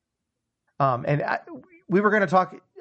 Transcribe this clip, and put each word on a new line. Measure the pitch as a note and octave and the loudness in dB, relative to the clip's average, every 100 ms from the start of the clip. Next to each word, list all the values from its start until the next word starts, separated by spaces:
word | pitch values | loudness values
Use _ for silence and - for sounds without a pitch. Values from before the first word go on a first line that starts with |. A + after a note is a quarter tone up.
| _ _ _ _ _ _ _ - | _ _ _ _ _ _ _ -2
Um, | C#3 B2 - | -2 -2 -2
and | D3 | -2
I, | - - - D#4+ - - - | -2 -6 -6 -20 -20 -20 -2
we | F#3+ | 0
were | G#3 | 2
gonna | G#3+ F#3+ | 2 2
talk | F#3 F3+ - _ - | 0 0 -6 _ -4